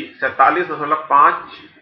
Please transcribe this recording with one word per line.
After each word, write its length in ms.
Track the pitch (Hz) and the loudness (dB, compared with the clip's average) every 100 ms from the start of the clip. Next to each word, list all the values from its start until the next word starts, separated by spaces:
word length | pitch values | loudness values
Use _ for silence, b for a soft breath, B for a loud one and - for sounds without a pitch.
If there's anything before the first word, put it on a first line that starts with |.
| 156 - | -12 -8
सैंतालीस 460 | 131 - 135 160 165 | -6 0 2 2 -4
दशमलव 400 | 147 147 156 - | -6 -4 -4 0
पाँच 540 | 143 160 - - - - _ | 4 4 2 -10 -20 -20 _